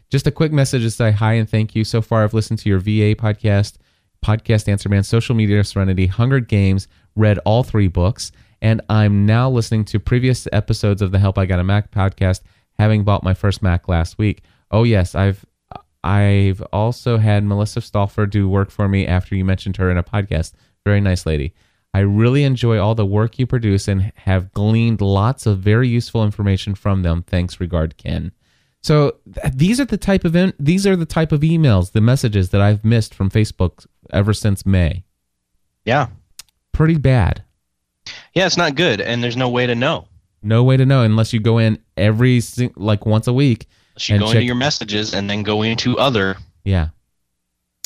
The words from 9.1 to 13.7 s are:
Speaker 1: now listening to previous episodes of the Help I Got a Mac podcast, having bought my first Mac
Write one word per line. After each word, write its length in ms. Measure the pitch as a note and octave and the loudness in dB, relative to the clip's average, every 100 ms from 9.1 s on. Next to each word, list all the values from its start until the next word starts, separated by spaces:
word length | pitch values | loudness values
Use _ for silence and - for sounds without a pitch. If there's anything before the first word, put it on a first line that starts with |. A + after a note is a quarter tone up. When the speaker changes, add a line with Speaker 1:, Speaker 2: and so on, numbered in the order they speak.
| G2+ G#2 | 2 2
Speaker 1:
now 240 | A2+ C3 | 2 2
listening 340 | B2+ A2 A2+ G#2 | -2 -2 -2 -2
to 140 | G#2+ | -4
previous 480 | - B2 B2+ B2 - | -2 0 0 -2 -2
episodes 500 | G2+ - G#2+ G#2+ G2 | -2 -2 -2 -2 0
of 100 | G2 | 0
the 60 | G2 | 2
Help 200 | G2 G2 | 0 0
I 80 | F#2 | 0
Got 120 | F2+ | 0
a 40 | |
Mac 260 | F#2 G2+ - | 0 -2 -2
podcast, 520 | G#2+ G2 - F#2+ F#2 - _ _ - | -2 -2 0 -2 -2 -8 _ _ 0
having 260 | G#2+ G#2+ | 2 2
bought 200 | G2+ G2+ | 2 0
my 100 | F#2 | 0
first 300 | F#2 G#2 - | 0 -2 0
Mac 240 | F#2 | 0